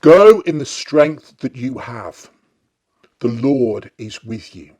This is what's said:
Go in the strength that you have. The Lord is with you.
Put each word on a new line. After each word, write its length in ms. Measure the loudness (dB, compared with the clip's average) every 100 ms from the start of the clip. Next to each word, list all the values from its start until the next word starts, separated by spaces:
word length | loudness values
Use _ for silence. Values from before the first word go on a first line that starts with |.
Go 400 | 8 8 8 4
in 160 | 0 -8
the 80 | -8
strength 720 | -14 -4 0 0 -2 _ _
that 180 | -14 -10
you 220 | -12 -12
have. 520 | -14 -16 -16 -18 -20 _ _ _ _ _ _ _ _ _
The 80 | -8
Lord 640 | -6 -4 -2 -4 -6 -12 _
is 260 | -20 -18
with 320 | -16 -16 -16 -20
you. 180 | -20